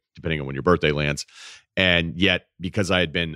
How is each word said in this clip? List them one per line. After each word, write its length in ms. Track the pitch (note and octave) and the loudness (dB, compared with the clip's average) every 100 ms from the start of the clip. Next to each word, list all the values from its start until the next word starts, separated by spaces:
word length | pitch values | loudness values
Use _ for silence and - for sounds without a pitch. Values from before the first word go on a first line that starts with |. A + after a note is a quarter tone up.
| _ | _
depending 260 | - E2+ D#2 | -10 -4 -4
on 60 | C#2 | -4
when 100 | C#2 | -2
your 60 | |
birthday 300 | F2+ E2+ D#2 | 2 4 2
lands. 340 | D2 D2 D2 - - - - _ - | 2 -2 -4 -8 -18 -20 -20 _ 0
And 400 | F#2 F2 E2 E2 | 2 2 0 0
yet, 340 | F#2+ F2+ - - | 2 2 -4 -12
because 300 | F2 A2 F2+ | -6 -2 0
I 80 | F2+ | 2
had 120 | E2 | 0
been 240 | F2 E2 | -2 -4